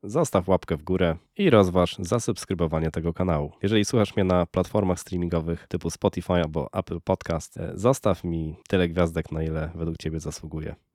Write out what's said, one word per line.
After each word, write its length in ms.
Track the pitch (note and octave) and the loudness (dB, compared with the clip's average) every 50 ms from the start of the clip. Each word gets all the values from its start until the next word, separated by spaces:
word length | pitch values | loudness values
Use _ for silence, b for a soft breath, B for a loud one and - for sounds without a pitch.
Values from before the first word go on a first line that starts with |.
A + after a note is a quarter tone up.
zostaw 460 | - G2 G#2+ D#3 E3 - - G2 F2 - | -10 -2 0 0 0 4 2 0 4 4
łapkę 280 | F#2+ F2 - - - | 2 2 2 -2 -4
w 60 | D2 | -4
górę 340 | D#2 - F#2 F2+ F2+ E2+ D#2+ E2+ _ _ _ | -2 -2 2 2 4 2 2 0 _ _ _
i 140 | - G3+ F3+ | 2 4 6
rozważ 460 | B2 G#2+ G2 F2+ F2 F#2 F2+ - - - | 8 8 6 6 6 2 2 2 0 -8
zasubskrybowanie 920 | F#2+ E2+ - A#2+ - - G2+ - - _ G2 E2+ F2 D#2+ D#2 D#2+ D#2+ D#2+ | -4 -2 -2 -2 0 -2 -4 -6 -4 _ -2 0 0 0 0 0 -2 -2
tego 220 | - E2+ D#2+ E2+ | -2 -2 -4 -4
kanału. 400 | E2 - F2+ F#2 E2 D2 D2 D2+ - _ | -2 -2 0 0 0 0 -2 -4 -6 _
Jeżeli 220 | - G2 A2 G#2+ G2+ | -2 2 2 2 2
słuchasz 320 | - - A#2+ G#2 - - | 2 2 2 2 2 0
mnie 80 | - F#2+ | 0 2
na 220 | F#2 F2+ F2+ G2 | 4 4 2 2
platformach 540 | - - F#2 F#2 - - A2 G2+ F#2 F2+ - | 2 0 -2 -2 0 0 0 2 2 0 -2
streamingowych 680 | - - F#2+ F2+ F2 E2+ E2+ E2 D#2 E2 E2+ E2 - _ | -4 -6 -4 -4 -2 0 -2 -2 -2 -2 -6 -6 -6 _
typu 220 | - F2 - E2 | -8 -6 -4 -6
Spotify 420 | - - - G2+ - F#2+ F2 - | -6 0 -2 0 0 0 -2 0
albo 360 | F2+ F2 E2+ D#2 D#2 D#2+ C2+ - | 0 2 2 0 -2 -4 -6 -4
Apple 280 | - G2 F#2 - E2+ E2+ _ | -4 -6 -6 -6 -8 -10 _
Podcast, 520 | - F#2+ - - - E2 D#2+ - - - | -2 -2 -2 -2 -4 -4 -4 -4 -8 -12
e, 160 | - - E2 D#2 | -10 -10 -8 -8
zostaw 500 | F2 F#2+ A#2+ C3+ - - G#2+ F2+ - - | 0 2 2 2 2 0 -2 -2 0 -2
mi 320 | F2 E2 E2 D#2+ D#2 D#2 - _ - | -4 -4 -4 -4 -6 -8 -12 _ 0
tyle 200 | - F#2+ F2+ E2+ | 2 2 2 2
gwiazdek, 440 | E2 F2+ F2 E2 D#2+ E2 D#2+ - | 2 2 0 2 0 -4 -6 -4
na 100 | - D#2+ | -4 -4
ile 280 | D#2+ D#2+ D#2+ D#2+ D#2 D#2+ E2 | -4 -2 -2 -4 -6 -6 -6
według 220 | E2 E2 E2 E2 - | -6 -6 -6 -6 -6
ciebie 220 | - D#2+ D#2 D#2+ | -6 -6 -6 -6
zasługuje. 540 | D#2 D#2 D2+ - - D#2 D#2 D#2 D#2+ - - _ _ _ | -6 -8 -10 -10 -12 -10 -10 -8 -8 -10 -12 _ _ _